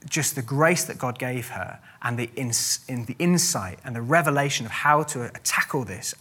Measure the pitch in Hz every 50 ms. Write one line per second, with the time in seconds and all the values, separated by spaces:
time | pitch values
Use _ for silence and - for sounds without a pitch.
0 | - 156 - 156 135 - - 139 117 113 139 143 156 165 180 - - - 113 -
1 | 135 127 123 - 131 127 127 127 117 - - 92 90 - - - - - - _
2 | - 120 120 117 120 - - 135 131 120 117 - - - - - - - 131 120
3 | 113 - 123 - 175 175 180 160 - - - 113 95 92 90 - - 120 113 117
4 | 117 123 160 170 160 151 139 143 143 143 139 - 117 107 - - - 147 151 156
5 | 156 151 - 127 120 113 - - - - - - - - - 139 117 98 110 110
6 | - - - -